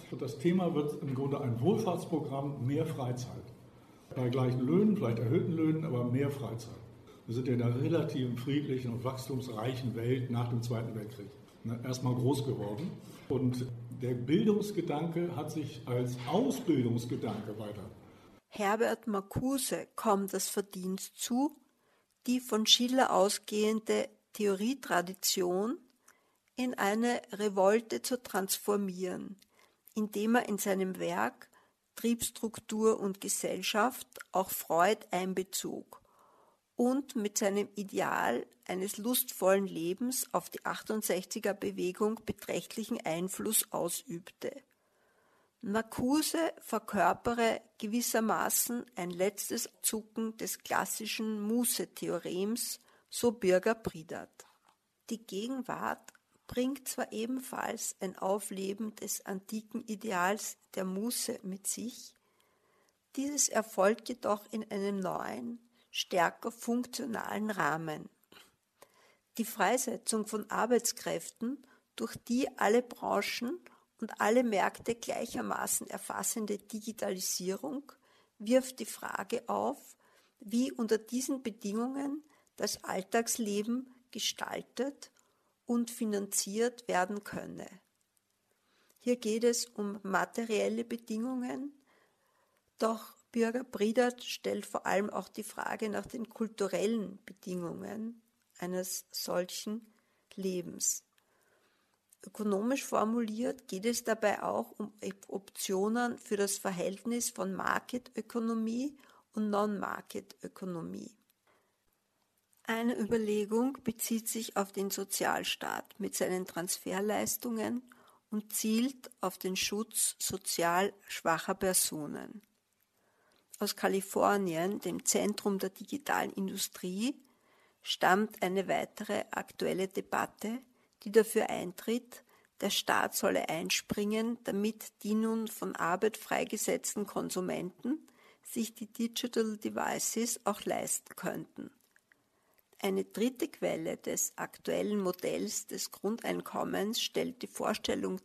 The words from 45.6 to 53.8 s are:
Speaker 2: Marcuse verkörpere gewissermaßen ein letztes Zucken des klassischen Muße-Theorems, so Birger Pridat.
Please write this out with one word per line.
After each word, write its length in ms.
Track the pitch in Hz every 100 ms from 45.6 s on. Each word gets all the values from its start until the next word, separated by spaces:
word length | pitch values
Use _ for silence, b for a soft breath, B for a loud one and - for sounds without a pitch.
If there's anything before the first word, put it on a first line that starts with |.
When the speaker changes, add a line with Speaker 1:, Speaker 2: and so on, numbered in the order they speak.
Speaker 2:
Marcuse 920 | 208 214 226 - 247 294 302 330 330 -
verkörpere 1000 | - 220 214 208 175 - - 240 226 - - _
gewissermaßen 1080 | 214 233 233 233 220 170 - - - 240 - -
ein 160 | 175
letztes 580 | 175 190 202 - 233 - -
Zucken 540 | - 220 214 - 226 220
des 220 | 190 -
klassischen 800 | - - 202 - 214 - 220 214
Muße-Theorems, 1400 | 208 233 240 - 175 - 170 170 165 175 202 240 - - b b b
so 220 | - 240
Birger 440 | 233 185 180 220
Pridat. 680 | 220